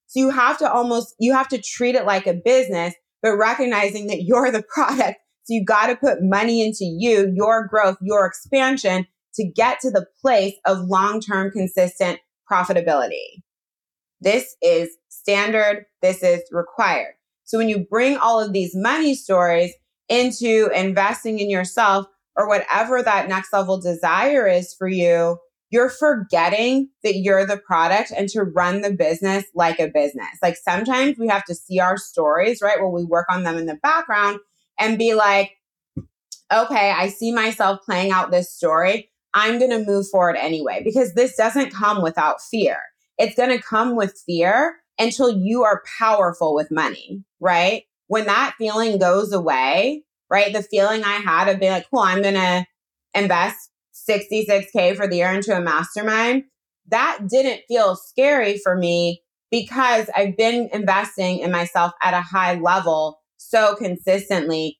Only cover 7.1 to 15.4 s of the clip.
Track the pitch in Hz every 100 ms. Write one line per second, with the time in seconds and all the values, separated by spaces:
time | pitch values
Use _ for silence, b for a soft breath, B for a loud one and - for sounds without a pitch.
7.1 | 214 196 185 208 226 202 214 196 190 185
8.1 | 208 185 - - 269 262 269 196 185 185
9.1 | _ _ - 196 185 233 - 262 196 180
10.1 | _ 269 220 196 196 - 190 180 190 202
11.1 | 214 208 196 196 202 185 - 180 - 180
12.1 | 170 _ _ _ 185 185 180 170 147 113
13.1 | 73 - - _ _ _ _ _ _ _
14.1 | _ 190 233 254 - 170 165 170 - _
15.1 | - - 202